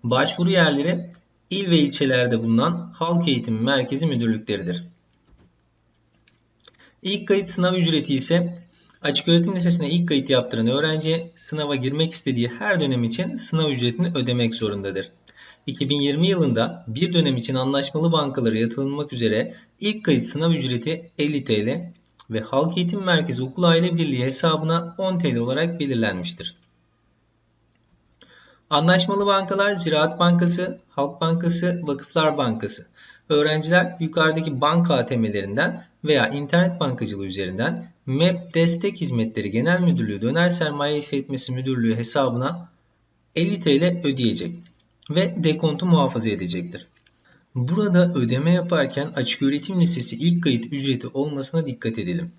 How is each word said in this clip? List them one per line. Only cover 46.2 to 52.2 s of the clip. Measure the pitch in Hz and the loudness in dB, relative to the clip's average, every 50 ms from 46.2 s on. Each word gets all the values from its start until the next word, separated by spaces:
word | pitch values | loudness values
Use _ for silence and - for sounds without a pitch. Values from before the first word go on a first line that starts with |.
| 110 113 | -2 -2
edecektir. | 101 92 95 87 87 92 87 87 90 - - _ _ _ _ _ _ _ _ _ _ _ _ _ _ | -2 -2 -4 -4 -4 -6 -6 -8 -12 -14 -16 _ _ _ _ _ _ _ _ _ _ _ _ _ _
Burada | 127 123 127 170 214 214 202 175 175 180 170 - | -4 -2 0 0 0 2 4 6 6 6 4 4
ödeme | 143 120 113 120 131 147 165 | 0 0 0 0 0 2 4
yaparken | 180 180 175 175 180 156 139 131 - 139 143 156 - | 2 2 2 0 2 0 0 0 -2 -4 -6 -4 -4
Açık | 139 127 - - - | -2 -2 -2 -2 0
Öğretim | 143 135 143 143 - - 190 180 | 0 0 0 0 -4 -2 0 2
Lisesi | 170 - - - 120 - - | 4 4 6 4 4 0 0
ilk | 117 139 170 175 170 - | 0 2 2 2 2 2
kayıt | 156 127 113 113 - 147 | 2 0 0 -2 -4 -6
ücreti | 139 135 139 131 123 - 117 | -4 -2 -2 -2 -2 -4 -6
olmasına | - 135 139 151 147 139 135 - - 165 156 | -4 -4 -4 -2 -2 -2 -4 -2 0 -2 -2
dikkat | 139 117 - - 120 113 117 | -2 -6 -4 -4 -4 -4 -4
edelim. | 101 175 175 - | -4 -4 -4 -4